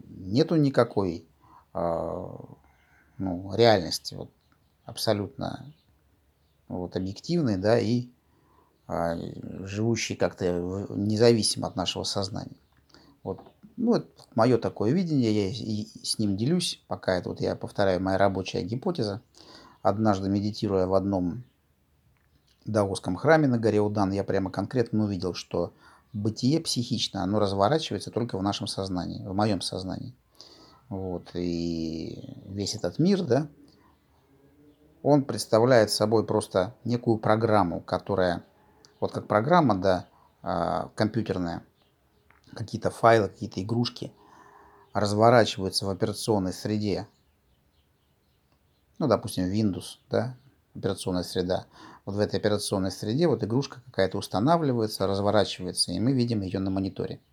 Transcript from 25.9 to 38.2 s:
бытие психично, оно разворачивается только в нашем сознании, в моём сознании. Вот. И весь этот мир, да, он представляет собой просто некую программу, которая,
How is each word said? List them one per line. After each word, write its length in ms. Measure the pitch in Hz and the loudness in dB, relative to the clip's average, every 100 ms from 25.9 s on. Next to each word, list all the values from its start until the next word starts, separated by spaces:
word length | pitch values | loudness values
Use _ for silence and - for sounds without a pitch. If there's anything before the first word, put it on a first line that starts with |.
| - _ | -20 _
бытие 480 | 104 107 104 123 160 | -6 -4 -2 0 0
психично, 640 | 160 - 117 110 - 98 | 0 -4 -4 -4 -4 -4
оно 160 | 92 104 | -2 0
разворачивается 720 | 101 98 101 156 156 101 - | 2 4 4 2 -2 -6 -6
только 260 | - 120 98 | -4 -4 -2
в 60 | |
нашем 240 | 101 98 120 | -2 -4 -6
сознании, 580 | - 95 90 85 95 110 | -6 -4 -4 -6 -8 -6
в 80 | |
моём 260 | 95 107 101 | 0 0 0
сознании. 540 | - 95 92 - - - _ - - - - _ - | -4 -8 -6 -8 -10 -16 _ -20 -20 -20 -20 _ -12
Вот. 420 | 98 95 87 - | -8 -6 -6 -8
И 1040 | 87 87 85 85 82 80 80 80 - - - - | -4 -2 -2 -2 -4 -4 -6 -8 -12 -14 -16 -10
весь 300 | 98 98 - | -6 -6 -4
этот 240 | 87 90 | -4 2
мир, 240 | 170 196 | 2 2
да, 240 | - 123 156 - - _ _ _ _ _ _ _ _ _ _ _ _ _ | 2 0 0 -10 -20 _ _ _ _ _ _ _ _ _ _ _ _ _
он 240 | 127 147 135 | 2 4 2
представляет 680 | 107 - 110 123 123 104 | -4 2 4 6 6 4
собой 340 | - 107 113 101 | 2 2 2 2
просто 480 | 107 - 98 92 - 117 | 0 0 0 -2 -4 -4
некую 320 | 120 - 110 | -2 0 0
программу, 640 | 110 110 110 107 87 85 | 2 2 4 4 2 -2
которая, 640 | - 92 - 95 | -4 -4 -2 0